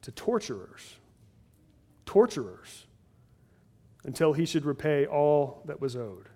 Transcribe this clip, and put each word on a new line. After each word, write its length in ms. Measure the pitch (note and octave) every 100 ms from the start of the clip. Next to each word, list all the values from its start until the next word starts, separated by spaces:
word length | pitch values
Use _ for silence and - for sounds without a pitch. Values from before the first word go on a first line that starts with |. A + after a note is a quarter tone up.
to 100 | -
torturers, 840 | - - A#3 - G#2+ - - - - _ _ _ _ _ _ _ _ _ _ -
torturers, 800 | G3 A#3+ - G#2 F2+ - - - _ _ _ _ _ _ _ _ _ _ _
until 300 | - B2+ D#3+
he 120 | D3 E3
should 200 | D#3+ D3
repay 400 | C#3 D#3 D3 C#3+
all 560 | D3 D3 D3 C#3+ - -
that 140 | D3
was 160 | C#3 B2
owed. 320 | A2+ F#2+ G2+